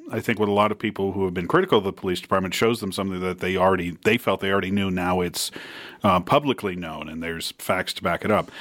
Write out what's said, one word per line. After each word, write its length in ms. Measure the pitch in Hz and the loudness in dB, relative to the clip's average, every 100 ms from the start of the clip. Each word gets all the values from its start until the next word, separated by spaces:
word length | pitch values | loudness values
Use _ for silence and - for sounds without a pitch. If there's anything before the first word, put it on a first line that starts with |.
| - | -10
I 80 | 110 | -6
think, 220 | 107 104 | -2 0
what 80 | 104 | 2
a 40 | |
lot 200 | 101 104 | 4 2
of 60 | 104 | 2
people 340 | 107 101 98 | -4 -2 -2
who 120 | 95 | 0
have 100 | 95 | -2
been 120 | 87 85 | -2 0
critical 320 | 170 185 113 | 2 4 4
of 60 | |
the 80 | 98 | 2
police 280 | 90 95 90 | -2 -4 -4
department 320 | - 98 92 | 0 0 0
shows 280 | - 117 117 | 2 2 2
them 100 | 101 | -4
something 300 | 92 98 90 | -4 -4 -4
that 180 | 92 90 | -4 -4
they 180 | 92 92 | -2 2
already, 400 | 92 92 87 - | 4 4 0 -2
they 160 | - 117 | 2 2
felt 220 | - 95 | 2 0
they 100 | 98 | 2
already 220 | 98 92 | 0 2
knew. 180 | 101 98 | 0 0
Now 300 | 90 90 92 | 0 0 0
it's, 320 | 87 - - - - - - - | 0 -4 -6 -8 -14 -16 -16 -2
uh, 160 | 104 92 | 2 4
publicly 560 | - 143 147 120 101 | 4 2 2 -2 -4
known, 340 | 90 82 76 78 | -6 -8 -10 -10
and 140 | 80 | -8
there's 300 | 82 82 - - | -6 -6 -8 -6
facts 340 | - 92 92 | -2 0 -2
to 100 | - | -4
back 220 | 98 85 | -2 0
it 80 | 101 | 2
up. 180 | 101 80 - | 2 0 -8